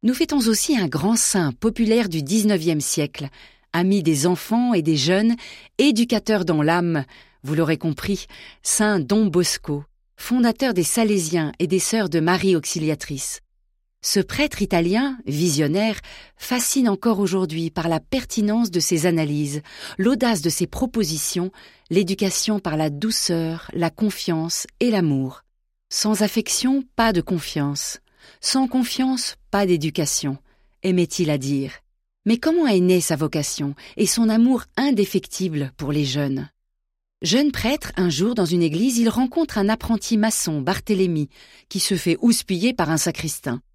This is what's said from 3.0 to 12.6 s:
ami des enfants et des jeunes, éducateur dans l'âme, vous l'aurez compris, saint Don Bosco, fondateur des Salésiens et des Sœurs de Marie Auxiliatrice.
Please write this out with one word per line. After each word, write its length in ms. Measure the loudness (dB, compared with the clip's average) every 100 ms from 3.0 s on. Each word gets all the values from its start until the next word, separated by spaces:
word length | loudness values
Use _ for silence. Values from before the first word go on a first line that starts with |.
| -4 -6 -12 -14 -20 _ _
ami 300 | -2 2 2
des 240 | 2 2 2
enfants 480 | 0 0 0 2 2
et 80 |
des 140 | 2 0
jeunes, 380 | 2 2 2 0 -6 -20 -18 2
éducateur 680 | 2 4 2 0 0 0 2
dans 160 | 2
l'âme, 440 | 4 2 2 -2 -4 -14 -20 _
vous 140 | -4 -2
l'aurez 220 | 0 0
compris, 500 | -2 -4 -4 -4 -6 -20 -20 -12
saint 380 | -4 0 2 2
Don 260 | 2 2 4
Bosco, 580 | 2 0 -2 -6 -6 -8 _ _ _
fondateur 600 | -2 2 2 2 0 0
des 80 |
Salésiens 680 | 0 2 2 2 0 0 -2 -2
et 80 | 0
des 140 | 0
Sœurs 300 | 0 0 0
de 100 | 2
Marie 360 | 2 2 4
Auxiliatrice. 840 | 2